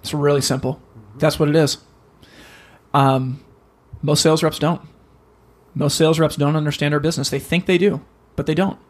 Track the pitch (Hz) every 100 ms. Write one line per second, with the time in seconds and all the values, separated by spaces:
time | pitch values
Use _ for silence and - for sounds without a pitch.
0 | - 147 143 143 135 135 127 151 - -
1 | - 127 151 - 151 151 147 - _ _
2 | _ _ - - - - - - _ 143
3 | 139 135 131 139 - - _ _ _ -
4 | - 151 165 156 160 - 147 170 - _
5 | _ _ _ _ _ _ _ - 143 -
6 | 160 160 156 - 143 156 151 143 147 147
7 | 147 170 135 139 - 170 180 185 196 156
8 | - _ _ - 143 156 190 - _